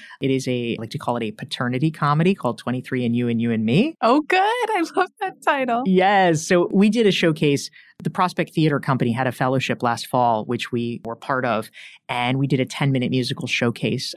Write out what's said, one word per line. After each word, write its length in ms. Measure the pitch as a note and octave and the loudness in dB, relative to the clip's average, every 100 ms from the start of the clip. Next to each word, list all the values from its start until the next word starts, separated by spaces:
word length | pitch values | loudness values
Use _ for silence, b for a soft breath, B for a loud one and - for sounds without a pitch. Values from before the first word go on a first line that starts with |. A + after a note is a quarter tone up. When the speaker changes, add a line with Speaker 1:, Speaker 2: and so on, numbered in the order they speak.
| B B | B B
Speaker 1:
It 80 | C3+ | -2
is 160 | C3+ C3 | 0 -2
a, 280 | B2 A#2 | -4 -4
I 20 | G#2+ | -6
like 120 | A2+ | -8
to 80 | D3 | -8
call 180 | - A#2+ | -4 -4
it 80 | |
a 80 | A2+ | -4
paternity 580 | G#2+ - - B2 B2+ D#3 | -8 -10 -6 -4 -2 -2
comedy 420 | D#3 D3 D3 F3 | 0 0 2 2
called 240 | G3 B2 A2+ | 0 -2 -4
Twenty-three 460 | - B2 B2 B2+ | -6 -6 -4 -4
and 100 | A#2+ A#2 | 0 0
You 100 | A#2+ | 0
and 120 | A#2 | 0
You 80 | A#2 | 0
and 140 | A2 A2 | 0 2
Me. 300 | C#3 D4 - | 2 2 0
Speaker 2:
Oh, 200 | A3+ C#4+ | 2 2
good. 160 | D4+ F#4 | 2 0
I 440 | G4+ A#4+ A4 G#4 D#4+ - | 0 0 -2 -2 -2 -2
love 140 | F#4 - | -4 -4
that 220 | F#4+ - | -10 -4
title. 400 | - C#4+ B3+ A#3 | -2 0 0 -2
Speaker 1:
Yes. 640 | G#3+ F#3 F#3 G3+ F3+ D#3 - | 2 4 6 6 4 2 2
So 220 | F3+ F3 | 2 4
we 160 | F#3+ G#3+ | 4 4
did 160 | A3 G#3+ | 4 2
a 60 | |
showcase. 580 | F#3 F3 D#3 D3+ C#3+ - b b - | 4 2 2 2 2 -2 b b -12
The 60 | D#3 | -6
Prospect 440 | F3 F3+ - D#3+ | -2 0 0 -4
Theater 240 | - D#3 C#3 | 0 2 2
Company 320 | C#3+ B2+ A#2+ | 0 0 0
had 160 | A#2 B2+ | 0 -2
a 60 | |
fellowship 500 | - C3 C3 - B2 | 0 0 0 -2 -2
last 240 | B2 A#2 - | -2 -2 -2
fall, 380 | C3 A#2+ A2 | 0 2 2
which 260 | G#2 A#2+ - | -2 -6 -4
we 300 | A#2+ A#2 A#2 | -4 -4 -6
were 120 | A2+ A#2 | -10 -10
part 280 | - C3 | -6 -2
of, 240 | B2+ G#2+ A2 B B B - | -2 -2 -4 B B B -8
and 300 | B2 A#2+ C3+ | -4 -2 0
we 80 | C#3 | 0
did 140 | C#3+ | 0
a 40 | |
ten-minute 460 | B2+ - C#3+ C3+ B2 | 0 -2 0 0 0
musical 380 | B2+ B2 B2+ A#2+ | -2 -2 -6 -6
showcase 680 | - A#2+ A#2 A2+ A#2+ - | -2 -2 0 -2 -4 -6